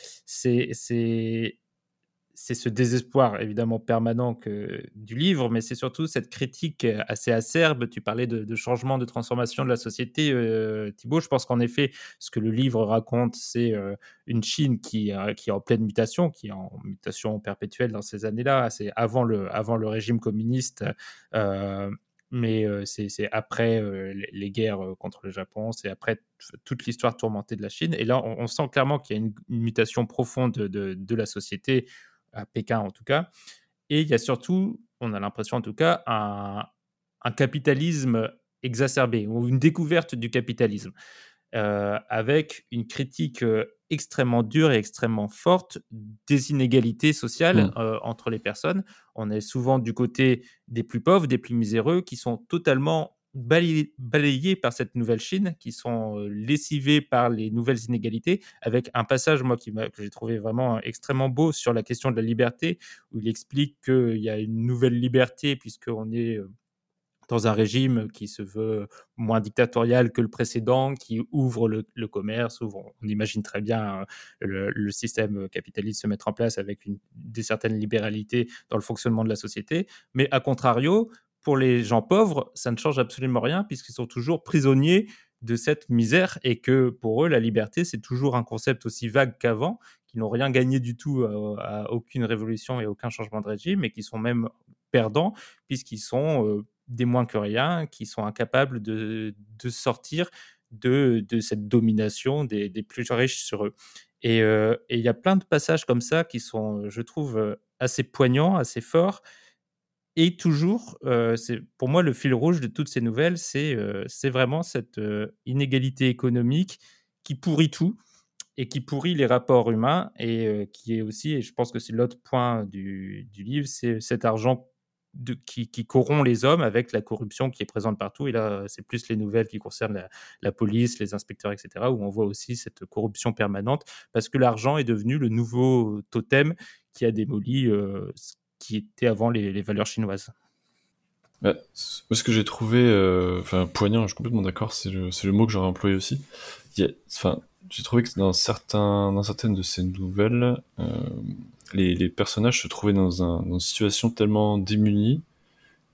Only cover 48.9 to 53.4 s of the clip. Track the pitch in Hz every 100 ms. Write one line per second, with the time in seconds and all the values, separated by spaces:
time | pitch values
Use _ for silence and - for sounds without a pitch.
48.9 | - _ 117 107 107 107 131 123 131 117
49.9 | 110 120 - 131 123 - _ - 117 113
50.9 | 117 - 190 147 123 - 120 107 113 117
51.9 | 175 185 131 123 113 - 175 170 135 147
52.9 | 160 - _ _ 135